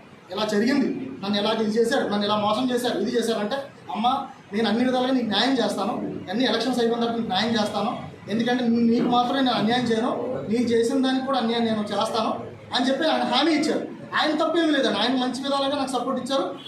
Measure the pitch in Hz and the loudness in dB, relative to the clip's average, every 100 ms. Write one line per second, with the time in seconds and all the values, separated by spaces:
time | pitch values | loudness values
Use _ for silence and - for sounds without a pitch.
0 | - - - 202 - 208 233 285 202 - | -18 -20 -10 -4 0 2 2 2 0 -2
1 | - - 202 208 214 220 214 220 233 269 | -8 -8 -2 0 0 0 2 2 2 2
2 | 202 202 202 214 208 220 254 240 233 - | 0 0 0 0 0 0 0 0 0 -2
3 | 214 240 214 214 208 277 - - - 196 | 0 0 0 -2 -2 -4 -6 -14 -10 -2
4 | 240 269 - - - 202 214 226 254 254 | 0 0 -4 -14 -6 -2 0 2 2 2
5 | 254 262 214 196 254 254 208 208 190 - | 2 0 2 2 2 2 2 0 -2 -4
6 | - - - 220 254 226 254 240 226 233 | -6 -6 -4 0 0 0 0 2 2 2
7 | 233 233 190 185 233 226 202 202 220 - | 0 -2 -2 -2 0 0 0 -2 -4 -4
8 | - - - 220 240 247 233 233 233 233 | -10 -14 -6 -2 0 0 2 2 4 4
9 | 247 240 240 269 254 208 208 247 226 226 | 4 2 2 0 0 2 2 2 2 0
10 | 240 - - 170 190 233 220 233 233 269 | 0 -2 -4 -6 -2 0 2 2 2 2
11 | 262 262 254 262 226 233 226 214 208 202 | 2 0 0 0 0 0 0 0 -2 -2
12 | 220 226 - - - - - 240 262 269 | 0 0 -2 -4 -8 -14 -6 -2 0 0
13 | 311 247 240 247 320 302 - - - - | 2 0 2 2 4 2 2 -2 -4 -10
14 | - 208 302 302 320 339 320 277 220 202 | -6 -2 0 2 2 2 2 2 2 2
15 | 240 262 254 - 277 277 269 269 269 254 | 0 2 0 -2 -2 0 0 -2 -2 -2
16 | 262 247 247 277 349 - | -2 -4 -2 -2 -2 -6